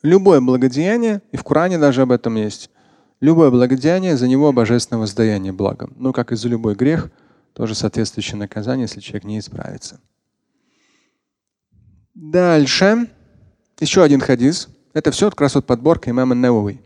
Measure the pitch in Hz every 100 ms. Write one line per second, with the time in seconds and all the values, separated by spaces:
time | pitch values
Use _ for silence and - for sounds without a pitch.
0 | 147 190 196 151 123 127 127 127 175 233
1 | 233 202 _ 135 - 151 180 175 147 127
2 | 127 123 117 110 107 - - _ _ _
3 | _ _ 139 165 151 123 123 131 143 185
4 | 185 139 123 131 151 127 110 120 - 117
5 | 107 98 110 104 95 92 98 - - -
6 | 131 123 120 113 120 117 113 101 127 160
7 | - _ _ _ _ - 113 107 104 -
8 | 107 - - 104 101 107 104 131 113 -
9 | - 104 104 107 - - - - - -
10 | _ _ _ _ _ _ _ _ _ _
11 | _ _ _ _ _ _ _ _ _ _
12 | _ - 156 175 180 160 135 - 190 226
13 | 233 _ _ _ _ _ _ _ 151 185
14 | 156 143 - 123 127 175 - _ _ 156
15 | 151 127 208 - 143 143 - 117 139 165
16 | - 123 127 123 123 117 104 98